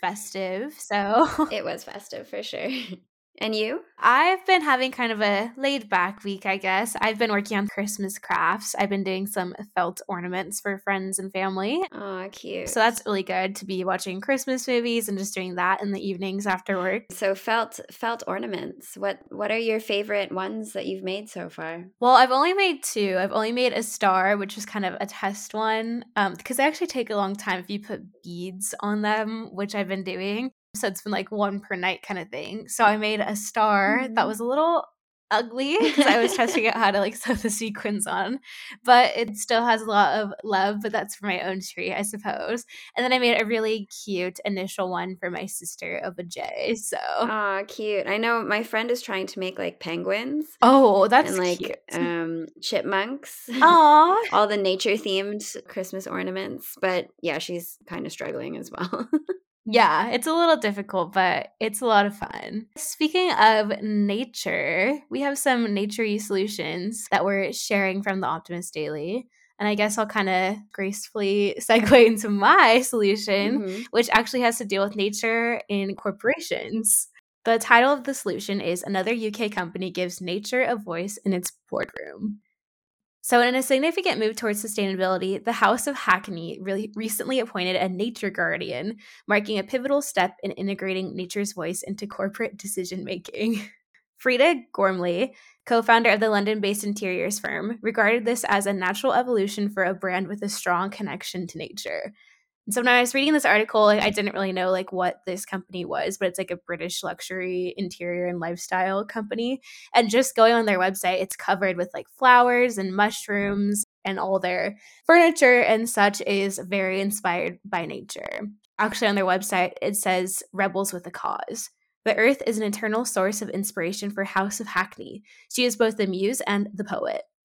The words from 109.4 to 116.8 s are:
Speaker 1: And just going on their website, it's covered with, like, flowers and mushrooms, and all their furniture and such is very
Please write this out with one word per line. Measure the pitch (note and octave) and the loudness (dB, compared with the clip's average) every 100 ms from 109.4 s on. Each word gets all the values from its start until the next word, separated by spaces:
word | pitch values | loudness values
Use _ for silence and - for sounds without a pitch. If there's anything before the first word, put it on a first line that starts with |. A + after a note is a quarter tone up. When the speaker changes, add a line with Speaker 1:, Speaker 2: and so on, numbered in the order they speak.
| A#3+ C4+ - - - | -4 -4 -10 -20 2
Speaker 1:
And | A#3+ A3+ | 2 4
just | A#3 B3+ - | 2 2 6
going | A3+ | 6
on | A#3 G#3+ | 6 4
their | F#3 | 2
website, | F#3 F#3+ F3+ F#3 | 2 0 -2 0
it's | F#3+ - | -2 -6
covered | - F#3+ F#3+ F3 | -2 0 0 -2
with, | F3 | -4
like, | - - - | -6 -12 2
flowers | B3+ B3 B3 A#3+ B3 G#3 | 6 8 8 4 2 0
and | F#3+ | -4
mushrooms, | G3 G#3+ - - G3+ G3+ G3+ G3+ G#3 - _ | 2 0 0 -4 -2 0 0 0 0 -4 _
and | G3+ F#3+ | -8 -4
all | F#3+ F#3+ | 0 0
their | F#3 F3+ G3+ G#3 - - - | 2 0 -2 -6 -20 -6 6
furniture | E4+ E4 D#4+ B3+ B3 | 8 8 6 6 8
and | - A3 A#3 | 6 2 2
such | G#3+ G3+ G#3 | 2 2 2
is | - G3 G3 G3 | -2 0 0 -4
very | F#3 G3 | -4 -2